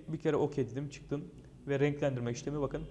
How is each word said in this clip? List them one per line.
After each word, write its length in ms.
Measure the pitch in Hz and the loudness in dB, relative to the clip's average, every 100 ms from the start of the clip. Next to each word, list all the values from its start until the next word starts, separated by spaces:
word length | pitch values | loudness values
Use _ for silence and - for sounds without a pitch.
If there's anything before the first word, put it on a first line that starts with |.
| - | -6
bir 120 | 156 | 0
kere 160 | 160 147 | 4 4
okey 340 | 139 139 113 | 4 2 0
dedim, 200 | 123 147 | -2 -6
çıktım 420 | - - 143 - - - - 139 | -8 -6 -6 -6 -14 -18 -10 0
ve 120 | 139 | 4
renklendirme 520 | 147 143 139 127 120 | 4 4 0 0 -2
işlemi 300 | 120 143 147 | -2 -4 -2
bakın 260 | 135 147 156 | 0 -2 -2